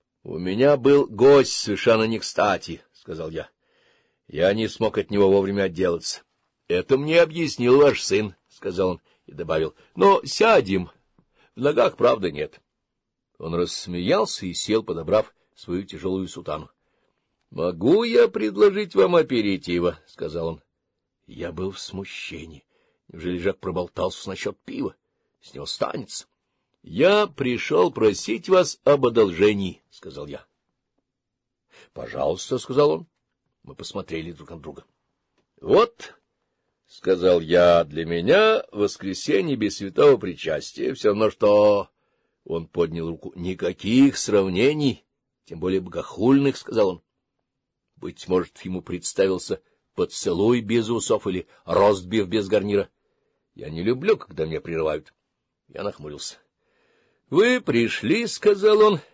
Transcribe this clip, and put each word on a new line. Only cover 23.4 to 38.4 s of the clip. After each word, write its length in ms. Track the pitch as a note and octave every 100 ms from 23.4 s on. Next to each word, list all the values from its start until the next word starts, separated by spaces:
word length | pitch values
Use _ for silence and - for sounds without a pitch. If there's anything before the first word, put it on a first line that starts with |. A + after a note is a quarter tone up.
| F#2 -
проболтался 720 | F#2+ F2 F2 - F2+ - -
насчёт 280 | F#2+ G2+ G2
пива? 320 | - A#2 C#3 - _ _ _ _
С 120 | _
него 120 | - C#2
станется. 600 | - - - - - - _ _ _ _ _
«Я 440 | - E2 E3+ G#3 G#3
пришёл 640 | - B2 A#2 - D#3 F3
просить 580 | - G#2+ F#2+ - A3 F3+
вас 300 | F#3 F3 -
об 220 | - C#3+ B2+
одолжении», — 800 | A2+ G#2 E2 G#2 G2+ F#2+ E2+ _
сказал 340 | - - C#2+ D2
я. 200 | C#2+ _ _ _ _ _ _ _ _ _ _ _ _ _ _ _
«Пожалуйста», — 640 | - A#1+ C2 C#2+ F2 - B2+
сказал 300 | - C3 C#3+
он. 160 | D#2+ - _ _ _ _ _
Мы 140 | - -
посмотрели 560 | - - D2+ D#2+ E2
друг 180 | D2+ D2+
на 100 | E2+
друга. 240 | D2+ C#2+ - _ _ _ _ _ _ _
«Вот», — 600 | - D#3 A#3 - - _ _ _ _ _ _ _ _
сказал 520 | - F#2+ F#2 F#2 F2
я, — 440 | D#2+ F2 F2 E2+ D#2+
«для 200 | D2+ E2
меня 580 | E2+ F#2 F#3